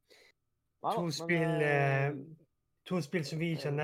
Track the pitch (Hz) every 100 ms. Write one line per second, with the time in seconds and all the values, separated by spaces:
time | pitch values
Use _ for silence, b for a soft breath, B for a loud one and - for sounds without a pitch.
0 | b b b _ _ _ _ _ 160 214
1 | 170 151 170 170 160 156 147 143 139 139
2 | 143 147 - - _ _ _ _ - 180
3 | - 180 143 160 170 160 147 143